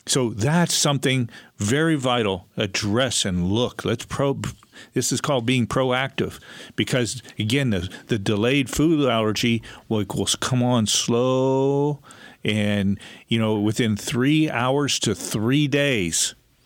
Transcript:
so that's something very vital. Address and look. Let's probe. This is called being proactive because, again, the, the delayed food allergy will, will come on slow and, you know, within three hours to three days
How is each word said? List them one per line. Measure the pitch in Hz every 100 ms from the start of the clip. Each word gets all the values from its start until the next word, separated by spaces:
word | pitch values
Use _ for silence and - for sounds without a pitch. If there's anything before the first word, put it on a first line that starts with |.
| -
so | 143 123
that's | 107 120 165 170
something | - 151 143 139 131 117 - - -
very | 104 135 165 156
vital. | 127 120 107 95 - -
Address | 107 - 104 107 131 - 104
and | 90 87
look. | 104 120 -
Let's | - 110 -
probe. | - 143 127 104 - - - -
This | - 123
is | 127
called | - 139 117
being | 131 113
proactive | - 131 127 135 - - - - - - -
because, | 104 135 113 - - -
again, | 110 135 135
the, | 98 90 - -
the | 117
delayed | 98 104 113 143 135
food | - 151 156 139
allergy | 113 110 104 120 117 - - -
will, | 110 104 -
will | 98 -
come | - 127
on | 123 123 107
slow | - - 117 127 131 131 135 135 143 143 143 - - - - -
and, | 107 104 101 98 101 - - -
you | 117
know, | 110 107
within | 104 107 117 104
three | - 117 131 156 156
hours | - 127 143 139 -
to | - 101
three | - 120 110 139 147
days | 143 143 123 85 80 - - _ _